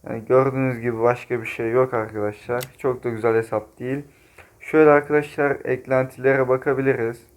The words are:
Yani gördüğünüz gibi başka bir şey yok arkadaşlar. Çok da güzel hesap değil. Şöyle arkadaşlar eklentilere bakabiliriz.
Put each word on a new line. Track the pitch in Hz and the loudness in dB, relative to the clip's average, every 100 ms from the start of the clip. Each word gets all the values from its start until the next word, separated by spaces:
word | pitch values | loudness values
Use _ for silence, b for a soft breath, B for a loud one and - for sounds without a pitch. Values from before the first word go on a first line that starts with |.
| - | -10
Yani | 117 | -12
gördüğünüz | 107 127 135 131 131 120 | 2 4 4 0 -2 -2
gibi | 120 113 | -4 0
başka | 117 131 - 120 | 2 2 -4 -6
bir | 113 | -6
şey | - 113 | -6 -2
yok | 120 127 | 0 0
arkadaşlar. | 120 110 107 104 104 - 120 127 _ | -2 -4 -4 -6 -6 -8 -8 -8 _
Çok | 139 123 | -6 -4
da | 123 | -6
güzel | 113 117 113 | -2 0 0
hesap | 113 107 - _ | 0 -6 -6 _
değil. | 123 139 143 b b b b b | -6 -6 -8 b b b b b
Şöyle | - 156 156 | -2 4 6
arkadaşlar | 147 143 147 147 - 143 139 | 6 4 -2 -2 -2 -2 -2
eklentilere | - 127 - 131 127 - 127 135 127 | -4 -6 0 0 0 -2 0 2 2
bakabiliriz. | 131 147 131 135 120 113 117 _ | 0 0 0 0 0 -2 -6 _